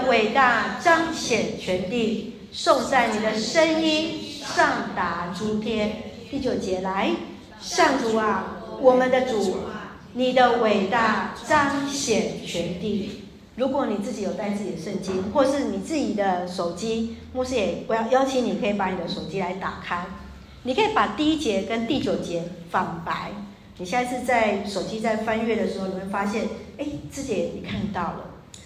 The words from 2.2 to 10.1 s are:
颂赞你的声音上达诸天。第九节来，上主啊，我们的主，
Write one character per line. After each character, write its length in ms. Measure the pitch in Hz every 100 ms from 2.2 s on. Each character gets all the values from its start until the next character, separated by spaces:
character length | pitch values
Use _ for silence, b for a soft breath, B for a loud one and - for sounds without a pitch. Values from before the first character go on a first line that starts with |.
| - - -
颂 380 | - 349 277 233
赞 260 | 269 233 220
你 60 |
的 180 | 214 220
声 420 | - 330 320 320
音 360 | 320 311 330 - - -
上 520 | - - 302 247 - -
达 360 | 180 170 180
诸 280 | 190 214 214
天。 440 | 240 220 208 - - - -
第 80 | 277
九 160 | 247 190
节 260 | 190 180
来， 300 | 190 190 254 339 - - - -
上 400 | - - 320 262
主 140 | 226 220
啊， 400 | 214 190 185 - - -
我 140 | 262
们 180 | 254 254
的 100 | 254
主， 360 | 254 214 190 190 - - - - -